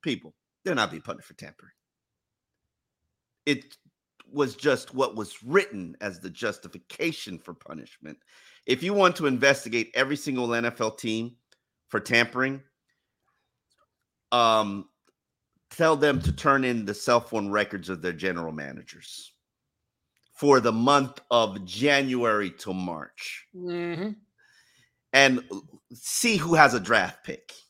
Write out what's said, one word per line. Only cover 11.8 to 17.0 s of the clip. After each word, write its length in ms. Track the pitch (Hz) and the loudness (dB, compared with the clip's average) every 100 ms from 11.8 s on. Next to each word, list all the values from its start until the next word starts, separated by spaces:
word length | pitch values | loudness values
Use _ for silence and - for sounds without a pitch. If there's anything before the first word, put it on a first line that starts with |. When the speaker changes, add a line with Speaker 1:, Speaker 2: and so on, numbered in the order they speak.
| _ | _
Speaker 1:
for 140 | 110 | -6
tampering, 600 | 101 117 120 123 131 135 _ _ _ _ _ _ _ _ _ _ _ _ _ _ _ _ _ | 2 2 2 0 -4 -4 _ _ _ _ _ _ _ _ _ _ _ _ _ _ _ _ _
um, 560 | 120 117 110 104 98 92 _ _ _ _ _ _ _ _ | 2 4 4 2 -4 -12 _ _ _ _ _ _ _ _
tell 260 | - 165 151 | 0 2 4
them 220 | 147 131 | 2 2
to 100 | - | -2
turn 320 | - 147 135 | -2 2 2
in 220 | 131 120 101 | 2 -2 -4
the 80 | |
cell 260 | 101 | -6